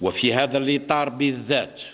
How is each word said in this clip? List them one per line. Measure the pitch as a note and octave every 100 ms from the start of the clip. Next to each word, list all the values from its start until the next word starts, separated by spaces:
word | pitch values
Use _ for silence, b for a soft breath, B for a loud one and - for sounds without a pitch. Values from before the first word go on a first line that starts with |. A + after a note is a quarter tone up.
وفي | F2+ - B2
هذا | A#2+ C#3 C3+
الإطار | C3+ C#3+ C#3+ D3 C#3+
بالذات | B2 C#3+ B2 A2+ C3+ G2 - -